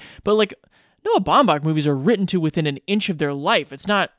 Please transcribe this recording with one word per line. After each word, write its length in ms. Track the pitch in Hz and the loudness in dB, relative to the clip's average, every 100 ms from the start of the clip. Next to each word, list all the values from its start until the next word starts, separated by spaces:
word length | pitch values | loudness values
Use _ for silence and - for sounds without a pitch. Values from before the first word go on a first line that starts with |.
| - - | -12 -8
but, 100 | - | 0
like, 180 | 214 208 - _ _ _ _ | 2 0 -4 _ _ _ _
Noah 160 | 403 440 | -2 0
Baumbach 400 | 190 196 247 147 | 2 4 4 2
movies 240 | 156 156 147 | 0 0 0
are 80 | 139 | 2
written 300 | 147 220 190 | 2 2 0
to 140 | 185 | 0
within 260 | 160 170 151 | 0 -2 -2
an 120 | 139 - | -4 -4
inch 200 | 208 202 | -2 -2
of 100 | 160 | -2
their 140 | 147 | -4
life. 400 | 143 156 220 143 | -2 0 -2 -2
It's 140 | 139 - | -8 -2
not, 240 | 208 170 | -2 -2